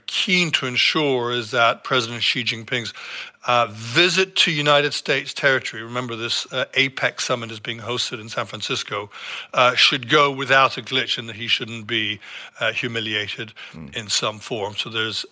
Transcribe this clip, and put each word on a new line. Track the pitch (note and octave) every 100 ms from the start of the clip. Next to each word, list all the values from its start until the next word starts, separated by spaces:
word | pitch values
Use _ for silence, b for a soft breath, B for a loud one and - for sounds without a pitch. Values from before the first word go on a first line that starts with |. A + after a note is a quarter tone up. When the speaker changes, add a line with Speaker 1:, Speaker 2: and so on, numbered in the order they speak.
| -
Speaker 1:
keen | - - F3+ E3
to | - C3
ensure | B2 - E3+ D3 B2+ A#2+
is | B2 A2
that | B2 A#2 -
President | - C3 A2+ A#2
Xi | - B2+
Jinping's, | A2+ A2+ A2+ B2 G#2+ - B B B B -
uh, | A#2+ A2+
visit | G#2+ A#2 C#3+ F3 E3+ F#3+ -
to | F3
United | D3+ D3 C#3+ C#3+
States | - - C#3 C#3
territory, | - C#3+ C3 - A2+
remember | A#2 B2 B2 A2+
this, | A2+ - -
uh, | C3 -
apec | C3 C3+ - B2 -
summit | - B2 A2+
is | A2
being | A#2 A#2
hosted | G#2+ A#2+ - A2+
in | A2
San | B2 A2
Francisco, | G#2+ - B2 - G#2 G#2 B B B B
uh, | - B2 A#2+
should | - C#3 A#2
go | D3+ C#3+
without | C3+ B2+ C3+ C3 C3+
a |
glitch | A2 C3 A2+ -
and | A2+
that | G#2
he | A#2
shouldn't | - A2+ A#2 G#2
be, | A2+ G#2 G#2 B B B -
uh, | A2+
humiliated | A2 B2 A#2 A2 G#2+ G2+ - A2 - B
Speaker 2:
Mm. | D#2+ C#2+ A#2+
Speaker 1:
in | G#2
some | - A2+ G#2+
form. | - A#2 G2+ G#2
So | A#2
there's, | A2+ A2 G2+ -